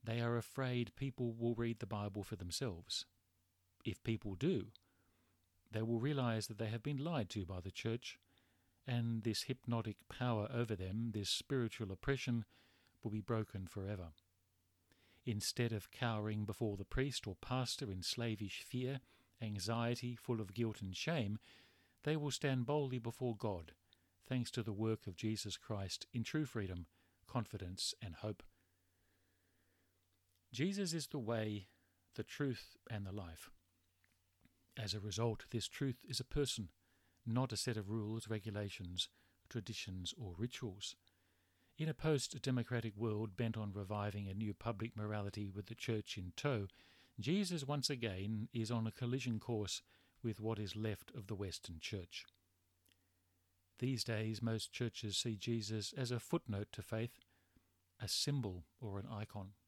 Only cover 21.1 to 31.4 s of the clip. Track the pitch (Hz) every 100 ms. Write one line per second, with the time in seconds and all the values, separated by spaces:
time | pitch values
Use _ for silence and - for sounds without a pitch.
21.1 | 165 104 104 - - - - _ _ -
22.1 | 156 147 131 143 131 120 147 139 127 113
23.1 | - 127 110 113 92 80 - _ _ _
24.1 | _ - 127 117 - 113 101 110 110 -
25.1 | 87 110 110 104 - - 104 95 - -
26.1 | 120 113 151 147 117 95 90 85 _ _
27.1 | _ - 123 110 101 90 92 - - 98
28.1 | 80 107 104 - _ _ _ _ _ _
29.1 | _ _ _ _ _ _ _ _ _ _
30.1 | _ _ _ _ 113 170 196 190 165 143
31.1 | 147 110 113